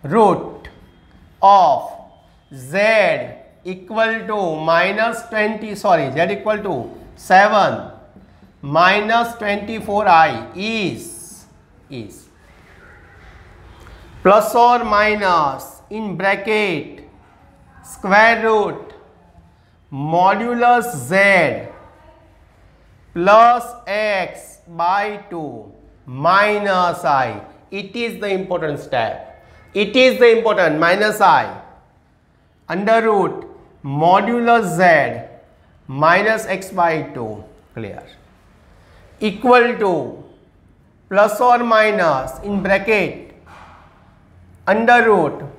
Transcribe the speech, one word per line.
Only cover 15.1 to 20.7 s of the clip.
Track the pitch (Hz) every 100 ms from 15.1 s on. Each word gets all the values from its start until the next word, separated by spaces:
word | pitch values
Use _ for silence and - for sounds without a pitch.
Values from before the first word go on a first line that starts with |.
| 214 196 175 147 135 - - -
in | 214 214 165
bracket | 190 202 202 214 208 160 - - - _ _ _ _ _ _ -
square | - - 196 202 226 226
root | 220 220 190 - - - _ _ _ - _ _ _ _ _
modulus | 135 147 170 185 202 233 240 240